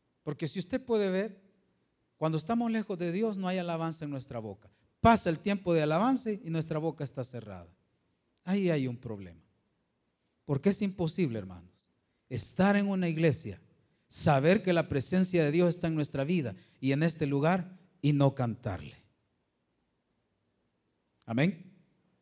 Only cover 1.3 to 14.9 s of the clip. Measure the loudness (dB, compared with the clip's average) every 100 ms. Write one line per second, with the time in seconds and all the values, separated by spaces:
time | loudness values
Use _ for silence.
1.3 | -8 _ _ _ _ _ _ _ _ -2
2.3 | -2 -2 -2 0 -2 -4 -4 -4 -2 -2
3.3 | -2 -4 -2 -2 -2 -4 -6 -8 -8 -8
4.3 | -10 -10 -12 -16 _ _ _ 4 6 4
5.3 | -2 -2 -2 2 2 2 2 2 0 -2
6.3 | -6 -4 -4 -2 -2 -4 -4 -8 -8 -10
7.3 | -10 -12 -16 -18 _ _ _ _ _ _
8.3 | _ -4 0 2 0 -2 -6 -10 -12 -14
9.3 | -18 _ _ _ _ _ _ _ _ _
10.3 | _ -4 0 2 0 -2 -2 -4 0 -2
11.3 | -2 -8 -16 -20 _ _ _ _ _ _
12.3 | -8 -6 2 4 4 2 0 0 2 2
13.3 | 2 -4 -12 _ _ _ _ _ -2 4
14.3 | 6 6 4 4 0 2